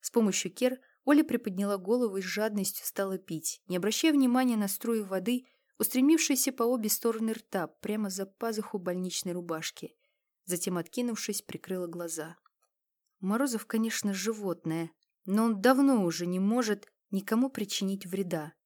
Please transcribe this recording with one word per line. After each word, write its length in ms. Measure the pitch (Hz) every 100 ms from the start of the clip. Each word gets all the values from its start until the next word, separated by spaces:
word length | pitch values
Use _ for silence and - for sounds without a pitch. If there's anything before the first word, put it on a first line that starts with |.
С 100 | -
помощью 420 | - 214 185 180
кер 260 | - 254 254 _ _
Оля 200 | - 294
приподняла 540 | 302 240 220 185 202 202
голову 400 | 180 240 240 190
и 40 |
с 20 |
жадностью 600 | 185 196 214 208 190 - -
стала 300 | - 196 190
пить, 460 | 190 160 - - _
не 120 | 180
обращая 340 | 185 220 320
внимания 460 | 285 254 247 254 226
на 100 | 202
струи 320 | - 226 226
воды, 460 | 196 190 185 247 - _ _ _
устремившиеся 760 | - 247 269 320 - 269 -
по 120 | 262
обе 260 | 233 247 214
стороны 420 | - 233 226 220
рта, 340 | 220 - 196 156
прямо 440 | _ 202 214 208
за 160 | 190 190
пазуху 520 | _ 226 214 208 208
больничной 540 | 180 180 185 - 185
рубашки. 640 | 180 175 160 165 - - _ _ _ _ _
Затем, 320 | - 180 - 180
откинувшись, 680 | 170 - 240 220 - 202
прикрыла 440 | - - - 185 175
глаза. 500 | 175 170 165 156 170 _ _ _ _ _ _ _ _
«Морозов, 460 | 185 214 277 226 -
конечно, 460 | 226 226 - 208
животное, 800 | 190 196 220 196 170 165 160 165 _ _ _
но 200 | - 202
он 160 | 226 214
давно 440 | 220 262 277 254
уже 220 | 180 160 175
не 140 | 180
может 460 | 196 240 226 202 - _ _
никому 380 | 196 196 220 262
причинить 580 | 262 202 - 196 196 185
вреда». 460 | 190 185 170 151 -